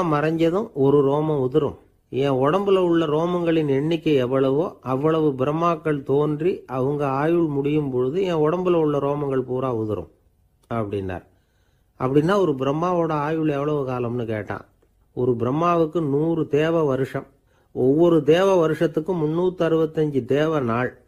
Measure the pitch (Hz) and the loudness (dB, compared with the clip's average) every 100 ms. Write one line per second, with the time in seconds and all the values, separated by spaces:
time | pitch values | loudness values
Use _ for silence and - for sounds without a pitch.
0 | 175 147 156 165 165 190 226 147 139 143 | 2 0 0 0 0 0 -4 0 2 4
1 | 135 147 156 147 127 151 135 - _ _ | 4 0 0 0 0 0 -2 -6 _ _
2 | _ 127 139 131 139 190 202 190 175 165 | _ -2 0 2 2 0 2 2 2 2
3 | 156 151 175 175 165 160 151 135 156 170 | 2 0 0 0 0 0 2 0 0 -2
4 | 160 139 123 135 135 139 190 - 123 131 | 2 2 2 0 2 0 -2 -6 -6 -2
5 | 156 160 151 127 139 156 170 156 156 143 | 0 2 0 0 -2 0 0 0 -2 -4
6 | 135 139 151 147 175 - - 131 135 147 | 0 0 0 0 -2 -4 -6 -4 -2 -2
7 | 143 135 156 170 160 139 143 151 143 123 | -2 0 2 2 0 0 0 0 0 -2
8 | 127 180 185 165 151 180 180 170 151 143 | -2 -2 -2 0 0 2 2 2 2 0
9 | 139 147 143 131 123 127 131 113 107 95 | 0 -2 -2 -2 -2 -4 -2 -2 -4 -4
10 | 80 _ _ _ _ _ - 117 104 101 | -8 _ _ _ _ _ -8 -6 -4 -6
11 | 95 87 - _ _ _ _ _ _ - | -6 -8 -14 _ _ _ _ _ _ -6
12 | 131 143 165 208 175 131 135 151 175 175 | 0 2 2 2 0 0 -2 -2 -2 0
13 | 160 151 147 160 156 139 147 151 131 123 | 0 -2 -2 -2 -2 -2 -2 -2 -2 -4
14 | 117 123 110 107 101 98 - _ _ _ | -4 -4 -4 -6 -6 -10 -12 _ _ _
15 | _ 127 127 117 120 151 175 170 156 170 | _ -2 0 0 0 0 2 2 0 -2
16 | 147 143 160 165 147 143 160 165 147 131 | -2 0 0 -2 0 0 2 0 0 0
17 | 131 135 - _ _ _ _ - 127 151 | -4 -6 -12 _ _ _ _ 0 2 4
18 | 175 160 139 170 196 185 156 156 160 156 | 4 4 4 4 4 4 2 0 -2 -2
19 | 160 180 151 165 185 180 165 160 156 160 | -4 -2 -2 0 -2 0 0 2 0 -2
20 | 151 135 120 139 156 156 117 117 123 - | -2 -2 0 0 0 0 0 -2 -2 -6